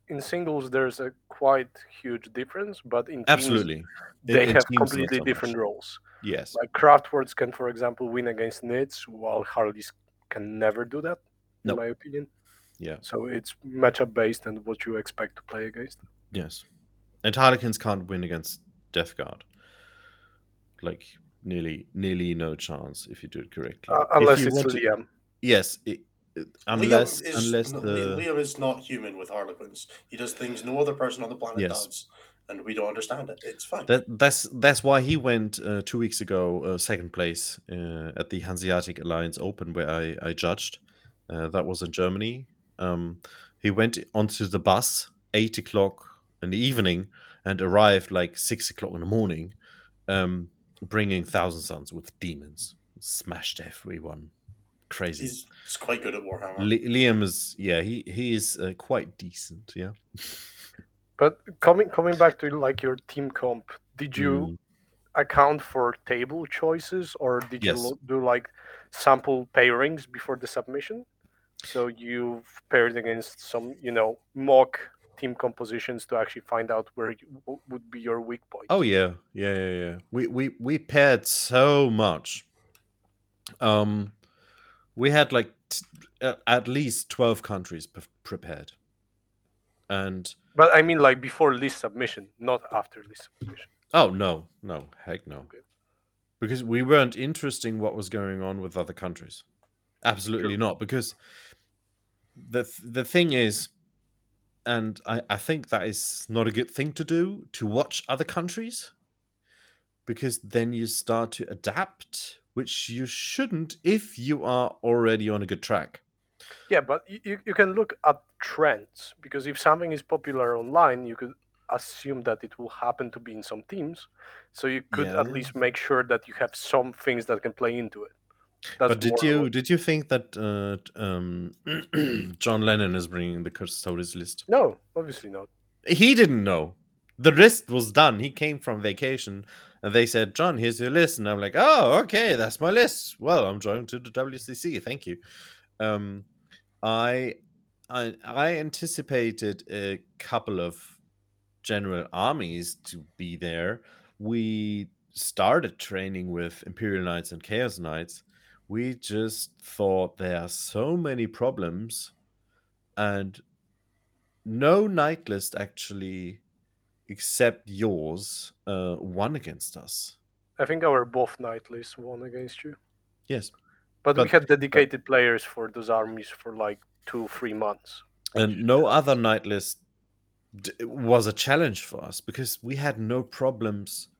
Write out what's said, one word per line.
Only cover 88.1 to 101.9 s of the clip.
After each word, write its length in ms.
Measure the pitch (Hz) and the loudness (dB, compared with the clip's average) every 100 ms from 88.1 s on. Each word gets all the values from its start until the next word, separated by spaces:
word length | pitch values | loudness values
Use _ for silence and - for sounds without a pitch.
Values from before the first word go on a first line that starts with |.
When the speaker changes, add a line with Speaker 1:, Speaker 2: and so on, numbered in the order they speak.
| _ | _
Speaker 2:
prepared. 500 | - 92 82 76 71 - _ _ _ _ _ _ _ _ _ _ - | -14 -12 -12 -14 -16 -20 _ _ _ _ _ _ _ _ _ _ -6
And 460 | 98 95 92 - - _ | -4 -4 -6 -12 -16 _
Speaker 1:
But 200 | 151 165 | 6 8
I 80 | 165 | 8
mean, 160 | 160 165 | 6 6
like, 240 | 139 131 | 6 6
before 320 | 127 - 151 | 0 2 2
list 240 | 123 135 - | 2 -2 -4
submission, 500 | 113 107 123 - 98 - | -8 -4 -6 -6 -16 -8
not 240 | 120 123 - | -4 -4 -2
after 320 | 110 - 107 104 | -6 -6 -12 -20
list 220 | 110 - - | -20 -20 -16
submission. 300 | - - - _ _ | -14 -16 -20 _ _
Speaker 2:
Oh, 160 | 160 113 | 4 4
no. 360 | 95 98 80 85 _ | 4 0 -2 -6 _
No. 220 | 98 80 76 - | -12 -12 -12 -16
Heck 240 | - 87 - | -12 -12 -12
no. 120 | 71 | -18
Speaker 1:
Okay. 200 | - - _ _ _ _ _ _ _ - | -18 -20 _ _ _ _ _ _ _ -8
Speaker 2:
Because 220 | 110 127 | -6 -4
we 200 | 117 117 | -2 0
weren't 340 | 127 147 123 113 | 6 6 6 0
interested 520 | 135 156 143 - 117 | -6 -4 -6 -4 -6
in 100 | 110 | -2
what 160 | 107 | -2
was 160 | 107 95 | -4 -6
going 320 | 104 98 95 | -4 -4 -4
on 180 | 95 98 | -6 -6
with 160 | 92 90 | -8 -6
other 160 | 87 | -8
countries. 520 | 90 92 80 67 - _ _ _ _ _ _ | -8 -10 -10 -16 -20 _ _ _ _ _ _
Absolutely 460 | 117 101 98 110 101 | -2 -2 -2 -4 -2
Speaker 1:
Sure. 80 | 101 | 0
Speaker 2:
not. 200 | 110 85 | -2 -2
Because 360 | 107 127 - - - - - _ _ _ _ | -4 -4 -4 -12 -20 -20 -20 _ _ _ _